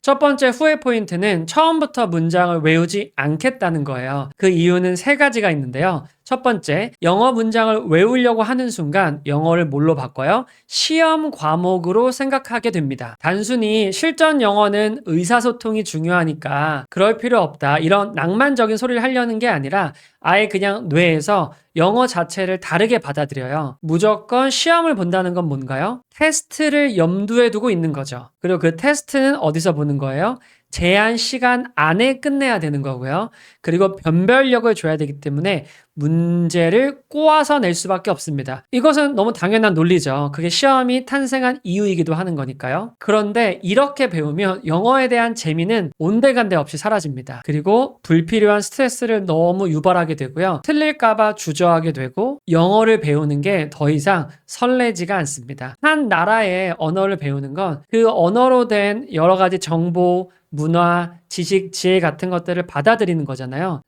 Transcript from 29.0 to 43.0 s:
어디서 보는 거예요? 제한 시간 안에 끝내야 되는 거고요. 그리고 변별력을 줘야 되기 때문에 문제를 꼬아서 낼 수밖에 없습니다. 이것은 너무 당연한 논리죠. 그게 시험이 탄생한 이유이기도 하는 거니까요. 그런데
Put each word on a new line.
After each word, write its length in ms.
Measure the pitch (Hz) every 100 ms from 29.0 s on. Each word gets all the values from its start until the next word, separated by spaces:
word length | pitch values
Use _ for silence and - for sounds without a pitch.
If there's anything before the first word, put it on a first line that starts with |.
| - 277 269 285
어디서 380 | 156 160 180
보는 240 | 151 147 143
거예요? 420 | 139 135 202 254 _ _ _
제한 440 | - 175 196 220 233
시간 540 | - 262 247 247 254 -
안에 440 | 156 175 254 262
끝내야 400 | 294 277 269 208
되는 220 | 156 143
거고요. 480 | 143 127 131 160 226 - - _
그리고 340 | - 170 196 190
변별력을 800 | 165 165 190 254 269 240 226
줘야 240 | 214 160 156
되기 220 | 147 143
때문에 480 | 147 143 185 175 - - _
문제를 1080 | - 147 165 170 175 170 175 165 208 277 277 _
꼬아서 500 | 294 311 311 294 294
낼 160 | 190 170
수밖에 340 | 185 185 202
없습니다. 540 | 156 - 143 131 131 _
이것은 420 | 247 294 294 285
너무 200 | 247 214
당연한 420 | 233 185 220 214 165
논리죠. 560 | 170 180 151 135 143
그게 160 | 143 170
시험이 560 | - 277 262 247 254 254
탄생한 540 | 277 269 262 254 269
이유이기도 540 | 185 185 208 175 156 160
하는 180 | 185
거니까요. 600 | 156 135 135 131 151 226
그런데 640 | _